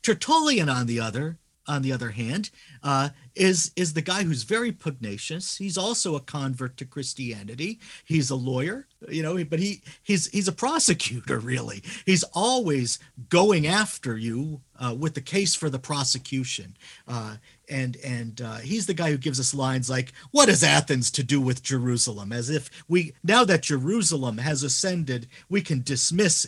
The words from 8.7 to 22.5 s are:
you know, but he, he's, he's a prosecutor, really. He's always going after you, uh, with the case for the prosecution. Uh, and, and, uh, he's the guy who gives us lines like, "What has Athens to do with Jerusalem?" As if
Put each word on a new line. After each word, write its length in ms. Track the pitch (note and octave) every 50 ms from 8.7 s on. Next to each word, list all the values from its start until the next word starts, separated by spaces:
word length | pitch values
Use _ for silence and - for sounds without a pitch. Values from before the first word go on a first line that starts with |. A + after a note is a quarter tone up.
| G#3 C4+ C#4 _ _ _ -
you 140 | - C#3+ D#3+
know, 200 | D#3+ D#3 F3+ F#3 E3+
but 140 | C#3+ D#3+ D#3+
he, 240 | F#3 G3+ G3+ - _ - - -
he's, 260 | _ - G#3 F3+ - -
he's 160 | - G#3 G3
a 40 | F#3+
prosecutor, 840 | F3 - - C4 D#4 D#4+ - - F3 - - - B2 B2 - - C3
really. 460 | A#2+ G#2+ A#2+ B2+ B2+ A#2+ A2+ G#2 G2+ - - - - -
He's 180 | - F#3+ E3 - - -
always 640 | F#3 G3 A#3+ B3+ B3+ A#3 E3+ C#3+ C3+ B2 A#2 - - - - _ - A#2+ -
going 380 | - F3 F#3+ G#3+ G3+ E3 D3
after 500 | D3+ F3+ G#3 G#3+ G3+ - - - C3 A2+
you, 440 | A2 A2+ A#2 A2+ B2 C#3+ D#3 D#3 C3+ - _ _ -
uh, 160 | B2+ B2 A#2
with 160 | B2 D3+ D#3+ D#3
the 80 | -
case 320 | C3 - - G3 G3+ F3+ -
for 160 | - D#3+ D3+
the 100 | C3 C3
prosecution. 960 | C3 - D3+ C#3+ C3+ B2 - C3 B2+ - - C3+ B2+ B2+ - - G2 F#2+ - _ - - - - _
Uh, 280 | - B2 A#2 A2 G#2+ A2 A2 _ - _ _ _ -
and, 280 | D3+ C3+ C3 B2 B2 - -
and, 380 | C#3 B2 A#2+ A#2 A2+ G#2+ A#2
uh, 160 | A#2+ A2+ A2
he's 300 | A2+ A2+ C3+ G3 A3+ F#3+
the 80 | - F#3
guy 160 | D#3 E3+ D#3+
who 60 | D3+
gives 220 | C3+ C3 D#3+ C3+ C3
us 140 | C3+ - -
lines 380 | C#3 C3 C3 C3 C3 B2 B2
like, 200 | C3 B2+ C3 - - - - -
"What 180 | - C#4+ C#4+ A3
has 140 | F#3+ C#3 D#3+
Athens 480 | D3 D3 D3+ D3+ - C#3+ B2+ A#2+ -
to 120 | - - C3+
do 160 | A2+ C#3 C#3+
with 240 | C3 B2+ B2 B2 -
Jerusalem?" 680 | - C3+ B2+ B2 B2+ B2 A#2 - B2+ G#2+ G2+ G2+ G2 A#2+
As 160 | A#2+ A#2
if 200 | B2